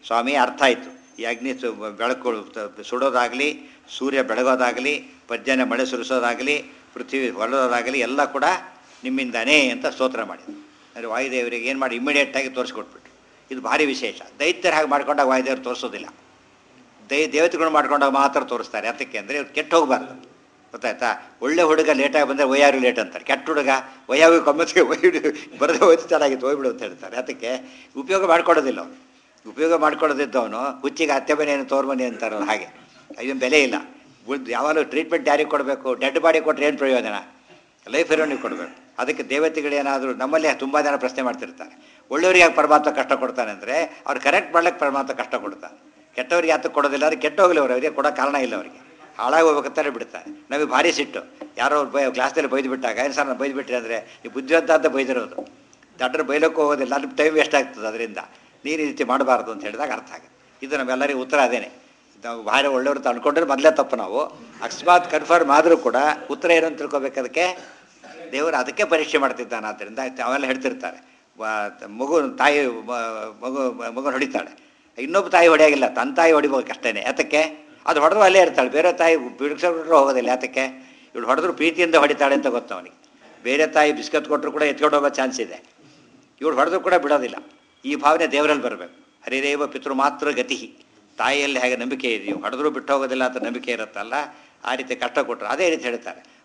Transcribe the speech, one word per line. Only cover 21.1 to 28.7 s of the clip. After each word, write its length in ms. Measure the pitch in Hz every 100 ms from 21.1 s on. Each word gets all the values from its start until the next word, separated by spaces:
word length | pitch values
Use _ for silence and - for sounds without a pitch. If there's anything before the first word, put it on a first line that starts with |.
| 104 - -
ಒಳ್ಳೆ 200 | 127 170
ಹುಡುಗ 280 | 160 156 156
ಲೇಟಾಗಿ 400 | 139 139 151 135
ಬಂದರೆ 160 | 139 135
"Why 140 | 135
are 140 | 143
you 80 | 135
late?" 180 | 127 107
ಅಂತಾರೆ. 240 | 104 -
ಕೆಟ್ಟ 260 | - 135 165
ಹುಡುಗ 200 | 147 135 135 - - -
"Why 80 | 135
have 160 | 165
you 100 | 170
come?" 180 | 156 147
ಅಂತ 160 | 160 180
"Why 220 | 127 160 185
you 540 | 160 156 - - -
ಬರದೇ 180 | 143 170
ಹೋಯ್ತು, 300 | 190 165 -
ಚೆನ್ನಾಗಿತ್ತು, 400 | 156 143 131 131
ಹೋಗ್ಬಿಡು" 220 | 143 131
ಅಂತ 120 | 113
ಹೇಳ್ತಾರೆ. 360 | 107 87 95 120
ಅದಕ್ಕೆ 340 | 127 - 117 127 - - - 135
ಉಪಯೋಗ 280 | 135 190 190
ಮಾಡ್ಕೊಳ್ಳೋದಿಲ್ಲ 540 | 170 170 160 135